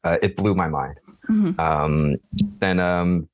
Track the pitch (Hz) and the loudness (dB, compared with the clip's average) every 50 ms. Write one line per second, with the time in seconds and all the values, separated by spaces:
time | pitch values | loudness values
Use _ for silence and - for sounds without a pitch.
0 | - 85 85 - - 98 - - 98 104 98 92 87 78 76 71 67 67 73 - | -4 -2 0 0 0 -2 -2 0 0 0 0 0 0 -2 -2 -4 -6 -8 -10 -16
1 | _ - - _ - - 220 214 208 170 185 - 80 80 78 76 73 78 76 78 | _ -20 -20 _ -6 -2 0 2 2 0 0 -2 0 0 0 0 0 0 0 2
2 | 76 73 69 - _ - - - 196 - - - 98 95 92 90 90 87 90 87 | 2 0 0 -2 _ -4 0 2 2 2 0 -2 -2 0 2 2 2 0 0 0
3 | 87 90 90 87 82 - | 2 2 0 0 -2 -4